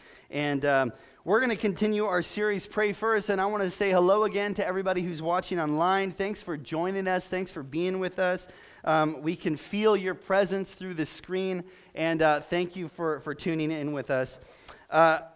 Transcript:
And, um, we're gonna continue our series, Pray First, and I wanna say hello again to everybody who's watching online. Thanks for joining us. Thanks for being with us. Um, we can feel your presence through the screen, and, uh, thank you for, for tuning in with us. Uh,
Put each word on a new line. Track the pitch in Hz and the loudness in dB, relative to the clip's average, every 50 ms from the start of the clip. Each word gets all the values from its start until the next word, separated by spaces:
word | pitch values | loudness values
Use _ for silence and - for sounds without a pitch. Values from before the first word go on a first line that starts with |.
| - - - - - _ | -20 -20 -20 -20 -20 _
And, | - 143 147 147 143 139 135 | -4 -2 0 0 0 2 2
um, | 143 139 135 131 120 113 - - - - - _ | 4 4 4 4 2 -2 -8 -16 -20 -20 -12 _
we're | 160 196 233 | 2 2 2
gonna | 262 247 226 | 4 2 0
continue | 175 - 202 190 - 208 214 214 208 214 | 0 0 -2 0 2 0 0 2 0 0
our | 208 180 180 170 | 0 0 0 0
series, | - - 208 208 214 208 190 - | -2 -2 -2 0 0 0 -2 -4
Pray | - - 214 214 208 | -4 -2 0 0 0
First, | 196 - 214 226 226 208 202 - | 0 0 0 0 2 0 0 0
and | 202 190 | 0 0
I | 190 | 0
wanna | 202 214 208 196 185 | 0 0 0 -2 -2
say | 175 - 208 196 | -2 0 0 2
hello | 185 180 180 180 196 214 214 | 4 4 6 6 6 4 4
again | 208 - 202 202 208 196 | 2 0 0 -2 -2 -2
to | - 185 | -2 -2
everybody | 175 185 190 190 185 190 180 175 | -2 -2 -2 -2 0 0 0 -2
who's | 180 170 151 | -4 -4 -4
watching | 160 165 175 180 185 - 190 175 | -2 0 0 0 -2 -2 -2 -2
online. | 160 151 151 151 165 180 190 196 196 190 | 0 0 0 2 2 2 2 2 0 -2
Thanks | 170 - 196 202 208 - | -4 -4 -4 -4 -4 -6
for | - 185 160 147 | -8 -8 -8 -8
joining | 135 - 160 156 170 185 196 196 190 185 | -8 -6 -4 -2 -2 -2 -2 -2 -2 0
us. | 185 185 180 - | -2 -2 -2 -4
Thanks | - 185 190 180 | -4 -6 -6 -6
for | - 170 | -8 -12
being | 139 135 131 160 175 185 185 185 | -12 -8 -4 -4 -2 -2 -2 -2
with | 185 180 180 - | -4 -4 -2 0
us. | 185 180 185 180 - - - - - - - - - | 0 0 0 -2 -6 -12 -16 -20 -20 -20 -20 -8 -2
Um, | - 156 156 156 156 156 131 | 0 2 2 2 2 0 -2
we | 151 156 160 | -4 -4 -4
can | 156 - 170 156 147 | -2 -2 -4 -4 -4
feel | - - - 208 214 220 208 196 | -6 -6 -4 2 4 4 4 4
your | 185 185 175 | 2 -2 -6
presence | - - - 190 196 202 170 190 196 190 - - | -6 -2 0 2 2 2 2 0 -4 -4 -6 -8
through | - 185 185 180 | -10 -10 -8 -4
the | 156 156 | -4 -4
screen, | - - - - - 180 185 190 185 185 180 175 - - - - - _ | -4 -6 -10 -8 -6 -4 -2 -2 -2 -2 -4 -6 -10 -16 -20 -20 -16 _
and, | - 160 165 165 160 | -2 0 0 2 4
uh, | 160 156 151 147 | 4 4 4 4
thank | - - 175 175 180 175 180 190 | 0 -2 -2 -2 -2 -2 -4 -8
you | 175 151 | -10 -10
for, | - - 170 160 151 139 | -8 -4 -4 -4 -4 -4
for | 143 156 139 | -4 -8 -8
tuning | 147 - 185 165 160 156 151 | -4 -2 -2 0 0 0 -2
in | 165 151 139 147 | -2 -2 -4 -4
with | 147 139 127 - | -4 -4 -4 -2
us. | 139 131 127 123 - - - - - - - - - - - - | 0 0 0 -2 -6 -10 -14 -20 -20 -20 -20 -20 -20 -20 -12 0
Uh, | - 156 165 160 160 156 - - - | 4 6 8 8 6 4 0 -8 -18